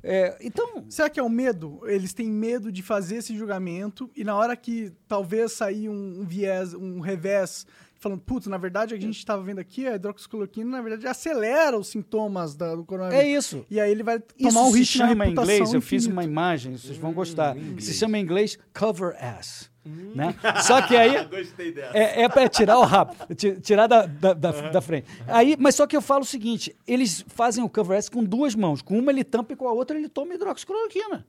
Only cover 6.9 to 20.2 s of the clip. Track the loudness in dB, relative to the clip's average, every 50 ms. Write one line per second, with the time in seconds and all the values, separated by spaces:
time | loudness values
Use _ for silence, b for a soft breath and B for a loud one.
6.9 | -8 -8 -6 -6 -6 -4 -2 0 0 0 0 -2 -6 -14 -18 b b b b b
7.9 | b b -8 -8 -8 -8 -8 -6 -6 -6 -6 -6 -8 -6 -6 -4 -2 -4 -4 -4
8.9 | -4 -6 -6 -8 -8 -8 -6 -6 -6 -6 -6 -8 -10 -10 -10 _ -10 -8 -6 -4
9.9 | -6 -4 -6 -8 -10 -10 -16 -12 -8 -8 -8 -8 _ -8 -8 -6 -6 -6 -8 -8
10.9 | -8 -8 -6 -8 -8 -6 -6 -4 -2 -2 -2 0 2 2 2 2 0 -2 -4 -6
11.9 | -8 -10 -8 _ -4 -4 -4 -4 -4 -6 -6 -8 -8 -8 -6 -6 -6 -8 -8 -10
12.9 | -8 -6 -4 0 2 4 4 4 2 0 -2 -4 -8 -12 -12 _ -2 0 2 2
13.9 | 0 0 0 -2 -4 -4 -4 _ _ _ 2 4 6 6 6 6 6 6 4 4
14.9 | 2 2 4 4 4 4 2 0 2 2 2 4 4 4 4 2 2 0 0 0
15.9 | 0 0 0 0 -2 -2 -2 -2 -2 0 0 0 0 -2 -4 -8 -12 -12 -12 -14
16.9 | -12 -8 -8 -6 -4 -4 -6 -4 -2 -2 -2 -2 -2 -4 -10 -12 -10 -10 -8 -6
17.9 | -4 -2 -2 0 0 -2 -2 -2 0 0 0 -2 -4 _ _ _ _ -2 -2 -2
18.9 | -2 -2 -6 -6 -6 -8 -10 -12 -12 -12 -14 -16 -16 -16 -18 _ _ _ _ -18
19.9 | -16 -16 -16 -10 -6 -4